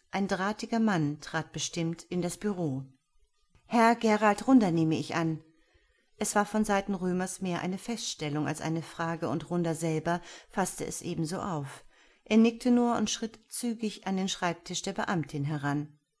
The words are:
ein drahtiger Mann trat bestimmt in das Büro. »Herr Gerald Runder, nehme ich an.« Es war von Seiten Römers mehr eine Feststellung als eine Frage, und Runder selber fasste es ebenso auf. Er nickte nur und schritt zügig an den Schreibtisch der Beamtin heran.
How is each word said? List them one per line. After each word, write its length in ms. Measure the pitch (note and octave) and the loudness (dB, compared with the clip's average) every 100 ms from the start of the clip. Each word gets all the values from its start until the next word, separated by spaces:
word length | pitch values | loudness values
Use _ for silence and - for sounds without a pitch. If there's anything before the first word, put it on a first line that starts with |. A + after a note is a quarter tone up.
| _ | _
ein 180 | F#3+ G3 | -4 0
drahtiger 520 | F#3 G3 G#3+ A3 A3+ | 0 -2 -4 -2 2
Mann 400 | A3 F3+ D3 D3+ | 2 2 0 -2
trat 320 | - E3 D#3 | -6 -6 -6
bestimmt 500 | D#3+ - - E3 E3 | -6 -6 -4 -4 -4
in 180 | - F3+ | -6 -4
das 160 | F3 - | -2 -2
Büro. 480 | G#3 F#3 D#3+ C3+ C3+ _ _ _ _ _ _ _ | -4 -2 -2 -4 -8 _ _ _ _ _ _ _
»Herr 300 | - A#3 A3+ | 0 4 6
Gerald 540 | A#3 A3+ G#3 G#3+ G#3 - | 6 4 4 4 4 6
Runder, 240 | C4+ G3+ | 6 8
nehme 260 | E3 D#3+ D#3 | 4 2 2
ich 160 | - | 0
an.« 300 | E3 E3 D#3 - _ _ _ _ _ _ - | -2 0 -2 -8 _ _ _ _ _ _ -6
Es 160 | G#3 | -2
war 100 | G#3 | 0
von 200 | G#3 A3 | 0 0
Seiten 280 | G#3 G3 G3+ | 2 2 0
Römers 480 | F#3+ F#3 F3+ F#3 - | -2 0 0 -2 -4
mehr 220 | F#3 F3 | -4 -2
eine 160 | F3+ F#3+ | -2 -6
Feststellung 680 | - A#3 - - D3+ D3 C#3 | -6 -6 -6 -6 -4 -2 -2
als 120 | D3+ | -2
eine 220 | D3 E3 | -2 -4
Frage, 460 | D3+ - E3 E3 D3 | -4 -6 -4 -4 -2
und 200 | D3+ D#3 | -4 -2
Runder 280 | F3 E3 D#3+ | -2 0 0
selber 440 | E3 D#3 E3 E3+ - - - | -2 -2 0 -4 -6 -20 -10
fasste 340 | - F3+ - | -4 -2 -2
es 180 | - - | -6 -6
ebenso 360 | - D#3+ D#3+ F#3 | -6 -4 -4 -4
auf. 460 | G3+ D#3 C#3 - - _ _ _ | -4 -6 -6 -12 -20 _ _ _
Er 120 | - A3 | 2 6
nickte 360 | A3+ A3+ B3 | 6 4 4
nur 240 | A#3+ A#3+ A3+ | 4 4 2
und 140 | G#3+ | 0
schritt 280 | - A3+ - - | -2 -6 -10 -12
zügig 600 | - A#3+ A3+ G#3+ - - | -6 -4 -2 -4 -4 -4
an 80 | F#3+ | -2
den 120 | F#3+ | -2
Schreibtisch 540 | - F3+ E3+ - F3+ | -2 -2 -4 -6 -6
der 100 | - | -6
Beamtin 520 | G3 - F#3 C#3+ D3 | -4 -2 -2 -2 -4
heran. 520 | C#3+ D3+ C#3+ D3 D3 _ _ _ | -4 -2 -2 -2 -4 _ _ _